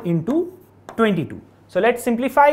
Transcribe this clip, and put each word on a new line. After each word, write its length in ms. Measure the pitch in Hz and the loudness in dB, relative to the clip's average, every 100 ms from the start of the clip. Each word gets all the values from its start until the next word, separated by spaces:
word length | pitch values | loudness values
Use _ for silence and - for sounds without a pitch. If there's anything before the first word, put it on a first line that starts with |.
into 480 | 175 170 165 311 359 - - _ - - | -2 -2 -2 -2 -4 -10 -20 _ -14 -2
twenty-two. 420 | 226 170 120 - - _ _ | 0 0 -4 -10 -18 _ _
So 120 | 185 | 0
let's 220 | 220 240 | 0 0
simplify 460 | 254 233 262 285 285 | -2 -2 0 4 4